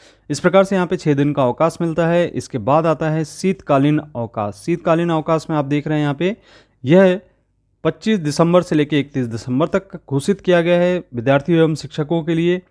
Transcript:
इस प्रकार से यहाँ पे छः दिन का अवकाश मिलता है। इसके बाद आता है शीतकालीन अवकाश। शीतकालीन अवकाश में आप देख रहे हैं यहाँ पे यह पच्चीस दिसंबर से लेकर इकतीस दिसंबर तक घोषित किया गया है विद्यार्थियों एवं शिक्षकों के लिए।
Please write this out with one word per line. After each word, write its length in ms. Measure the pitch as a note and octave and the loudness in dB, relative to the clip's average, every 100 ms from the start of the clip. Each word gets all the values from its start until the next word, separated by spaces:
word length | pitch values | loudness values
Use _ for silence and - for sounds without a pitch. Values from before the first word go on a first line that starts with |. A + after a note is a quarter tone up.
| - _ - | -20 _ -10
इस 100 | D3 | -2
प्रकार 240 | F3+ F#3 | 2 2
से 100 | F#3+ | 2
यहाँ 120 | G3 F3 | 0 -2
पे 100 | F3+ | -2
छः 180 | D#3 | 0
दिन 180 | C#3 C#3+ | 0 0
का 100 | C#3+ | 0
अवकाश 340 | B2+ A#2+ E3 - | 0 0 -2 0
मिलता 260 | E3+ D#3+ E3 | -4 -2 0
है। 180 | E3+ F3 | 0 0
इसके 300 | - - C3 | -4 -8 -6
बाद 260 | G#2 D3 E3 | 0 2 2
आता 220 | D#3 D#3+ | 0 -2
है 140 | D#3 | -2
शीतकालीन 720 | D3+ - F#3 F#3 - C#3+ C#3+ D3+ | -4 -4 -4 -4 0 2 2 0
अवकाश। 560 | D3+ B2 A#2 - G#2 G2+ | -4 -10 -8 -6 -6 -6
शीतकालीन 540 | - E3+ F3 E3 E3+ | -6 -4 0 0 0
अवकाश 360 | D#3+ D3+ D#3+ - | -2 -2 -2 -2
में 60 | D#3 | -4
आप 80 | |
देख 220 | C#3 D3 D3 | -2 -2 -2
रहे 120 | D3+ | -2
हैं 40 | |
यहाँ 120 | D3 | -2
पे 220 | C#3 F3 A3+ _ - _ _ | -2 -4 -4 _ -20 _ _
यह 360 | B2 F3 F#3+ F3+ - _ _ _ _ _ | 2 4 6 2 -6 _ _ _ _ _
पच्चीस 340 | - - A3 G#3+ | -6 -4 -2 -2
दिसंबर 420 | D3 C#3+ E3+ F3 | 0 0 2 2
से 120 | E3+ | 2
लेकर 220 | D#3 D3 D3+ | 0 0 0
इकतीस 300 | C#3 C3+ A#2+ | -2 -4 -4
दिसंबर 400 | A2 - B2+ E3+ | -6 -4 -2 0
तक 300 | G3 F#3+ E3 | -2 -6 -14
घोषित 400 | - C3+ C#3 G3 | -6 -2 -2 -2
किया 200 | - F3 | 2 2
गया 180 | E3+ F3 | 4 2
है 180 | F3 F3+ - | 2 0 -6
विद्यार्थियों 460 | A#2+ A#2 C#3 C#3 E3 | -4 2 2 2 2
एवं 140 | D#3+ D#3 | 2 0
शिक्षकों 460 | C#3 - D3 E3+ | -6 -8 -4 -4
के 100 | D#3 | -2
लिए। 260 | E3 E3+ F3+ - | 0 0 -2 -6